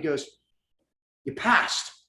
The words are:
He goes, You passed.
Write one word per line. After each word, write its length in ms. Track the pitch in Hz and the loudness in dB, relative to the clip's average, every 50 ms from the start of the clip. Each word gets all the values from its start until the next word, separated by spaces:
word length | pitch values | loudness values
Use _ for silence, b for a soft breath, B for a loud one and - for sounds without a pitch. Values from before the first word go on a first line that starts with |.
He 60 | - | 0
goes, 180 | 156 143 139 - - _ _ _ _ _ _ _ _ _ _ _ _ _ _ _ _ _ _ _ | -2 -2 -2 -4 -10 _ _ _ _ _ _ _ _ _ _ _ _ _ _ _ _ _ _ _
You 80 | 139 139 | -10 -8
passed. 580 | - - 226 240 170 - - - - - - - _ _ | -2 2 4 4 4 4 2 -4 -6 -6 -8 -16 _ _